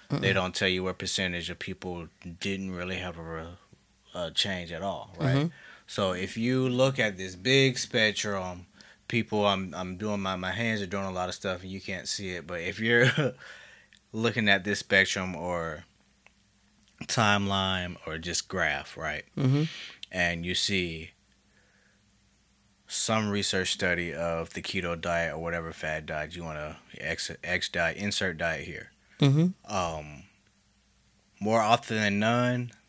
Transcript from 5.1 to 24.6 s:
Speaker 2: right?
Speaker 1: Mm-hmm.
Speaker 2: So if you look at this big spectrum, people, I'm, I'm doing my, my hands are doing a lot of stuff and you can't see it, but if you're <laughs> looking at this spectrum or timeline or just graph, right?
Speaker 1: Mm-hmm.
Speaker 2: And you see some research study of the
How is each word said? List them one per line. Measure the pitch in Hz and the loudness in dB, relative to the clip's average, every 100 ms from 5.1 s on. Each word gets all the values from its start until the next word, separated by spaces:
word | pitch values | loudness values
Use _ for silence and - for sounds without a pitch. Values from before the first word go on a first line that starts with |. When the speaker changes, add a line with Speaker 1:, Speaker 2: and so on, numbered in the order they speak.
| - | -2
Speaker 2:
right? | 135 135 | 2 2
Speaker 1:
Mm-hmm. | 165 - - - - | 0 -4 -20 -20 -8
Speaker 2:
So | - 95 | -2 0
if | 90 98 113 | 0 -4 -2
you | 120 131 127 | 0 2 2
look | 123 135 135 | 4 4 4
at | 110 92 | 0 0
this | 95 | -8
big | 92 120 135 135 123 | -4 4 6 6 2
spectrum, | - 120 110 101 107 98 90 87 90 - - - - | 0 2 2 2 -2 -2 -4 -8 -14 -20 -20 -18 -2
people, | 120 107 107 101 | 0 2 4 4
I'm, | 95 92 | 4 0
I'm | 78 92 90 | -6 -6 -4
doing | 107 101 | -4 -2
my, | 95 92 | -2 -2
my | 92 | -2
hands | 95 117 107 | -2 0 0
are | 95 | -2
doing | 98 98 | -4 -4
a | |
lot | 90 92 | -4 -4
of | |
stuff | - 98 90 | -4 -4 -4
and | 95 | -6
you | 95 | -10
can't | - 92 - | -8 -6 -4
see | - 95 | -4 -4
it, | 87 78 | -6 -6
but | 87 | -6
if | 85 92 | -4 -2
you're | 113 120 131 - | 6 8 8 6
<laughs> | 135 - - - - - - - _ | 0 -2 -14 -18 -20 -20 -20 -20 _
looking | 110 113 120 104 | -2 0 2 4
at | 98 | 4
this | 98 98 | 4 -2
spectrum | - 98 95 98 92 | 4 4 4 2 -2
or | 82 87 87 82 78 - _ _ _ _ _ _ _ _ _ _ - | -4 -2 -2 -2 -6 -12 _ _ _ _ _ _ _ _ _ _ -12
timeline | - - 104 101 98 98 95 92 90 85 - | -2 4 4 4 2 0 2 0 -4 -8 -8
or | 80 | -8
just | 82 82 - | -4 -4 -2
graph, | 92 80 69 - - | 0 0 0 -6 -8
right? | 78 101 - | -6 -6 -8
Speaker 1:
Mm-hmm. | - 131 143 160 - - - - | 0 2 4 0 -4 -14 -16 -8
Speaker 2:
And | 92 87 85 | 0 0 0
you | 87 | -2
see | 90 - 95 87 80 80 - _ _ _ _ _ _ _ _ _ _ _ _ _ _ _ _ - | 0 2 0 0 -4 -12 -18 _ _ _ _ _ _ _ _ _ _ _ _ _ _ _ _ -8
some | - - 110 107 | -2 2 2 2
research | 101 95 95 90 | 0 0 0 0
study | - 92 87 85 | 0 2 2 -2
of | 76 85 82 82 | -2 -2 -2 -4
the | 87 | -8